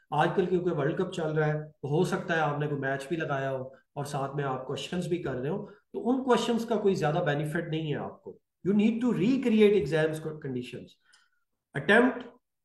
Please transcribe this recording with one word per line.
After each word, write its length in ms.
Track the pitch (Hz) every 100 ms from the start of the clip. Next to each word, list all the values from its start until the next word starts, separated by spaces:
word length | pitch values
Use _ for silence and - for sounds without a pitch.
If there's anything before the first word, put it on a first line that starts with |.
| -
आजकल 340 | 143 175 202 180
क्योंकि 240 | 180 175
World 280 | 151 139 165
Cup 120 | 185
चल 180 | - 156
रहा 240 | 156 151
है, 120 | 151
तो 240 | 151 - 135
हो 160 | 151
सकता 300 | 180 185 -
है 60 | 165
आपने 260 | 151 143 147
कोई 120 | 139
match 280 | 135 139 -
भी 60 | 165
लगाया 320 | 156 139 135
हो 280 | 135 127 - _ 151
और 100 | 139
साथ 280 | 139 135
में 100 | 147
आप 220 | 139 131 -
questions 400 | 135 - 180 156
भी 120 | 170
कर 160 | 147
रहे 180 | 127 135
हो, 200 | 202 208 - _
तो 60 | -
उन 260 | 226 262
questions 400 | 254 233 - 226
का 120 | - 214
कोई 180 | 202
ज्यादा 260 | 170 151 165
benefit 480 | 151 143 151 165 -
नहीं 220 | 160 156
है 60 | 127
आपको। 420 | 98 - - - _ _ 170
You 100 | 208
need 240 | 220 226
to 80 | 247
recreate 720 | 165 202 269 240 220 208 202
exams 300 | 147 156 156
co-, 260 | 156 156 151 139
conditions। 420 | 127 - 110 92 _ _ _ _ _ _ _ _ 143
Attempt 460 | 147 214 254 - - - _ _